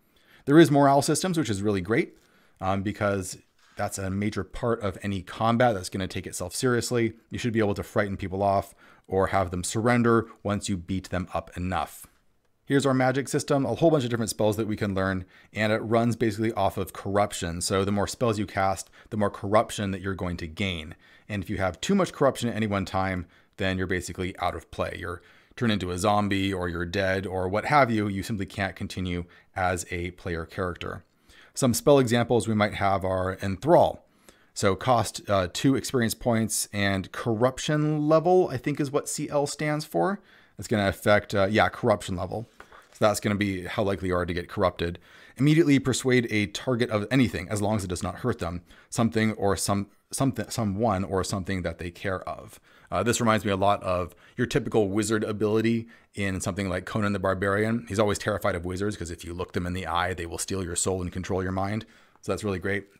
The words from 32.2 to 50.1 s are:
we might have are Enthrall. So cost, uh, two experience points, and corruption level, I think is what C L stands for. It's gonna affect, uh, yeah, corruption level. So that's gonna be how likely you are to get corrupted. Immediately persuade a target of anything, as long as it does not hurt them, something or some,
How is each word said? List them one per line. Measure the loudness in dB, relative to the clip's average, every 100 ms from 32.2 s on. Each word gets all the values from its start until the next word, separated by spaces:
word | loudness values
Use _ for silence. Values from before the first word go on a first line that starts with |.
| 4 2 2
we | 2
might | 2 2
have | 0 0
are | 0 0 -2 -2
Enthrall. | -4 -2 4 6 6 0 _ _ -20 _ _
So | -2 0 0
cost, | 2 2 0 -4 0
uh, | 0 0
two | 0 2 2
experience | 0 0 0
points, | -2 0 0 0 -2 -4
and | 0 0 0 -4
corruption | -6 -2 2 0 0 -2 0 0 0 4
level, | 4 6 4 4
I | -2
think | -4 -2
is | -2
what | -2 -4
C | -6 -4
L | -2 -2
stands | -2 -2 -4
for. | -4 -2 -2 -2 _ -20 _ -12
It's | -2
gonna | 0 2
affect, | 2 4 4 4 0
uh, | 2
yeah, | 4 2
corruption | 2 0 0 0 -6
level. | -6 -8 -12 -20 -20 -20 -14
So | 0 2
that's | 2
gonna | 0 0
be | 0 -2
how | -6 -2
likely | -2 0 -2
you | -2
are | -2
to |
get | -4 -4
corrupted. | 0 0 0 -4 -6 -14 -20 -12 0
Immediately | 4 6 6 4
persuade | 4 0 2 2 2
a | 0 -2
target | -4 -2 0 0
of | -2 0
anything, | 2 2 0 -4
as | -2
long | 0 -2
as |
it | -2
does | -4
not | -6 -4
hurt | -4 -2
them, | -4 -6 -12 -20 -8
something | 0 0 2 0
or | 0 0 0
some, | 0 -2 -2 _ -10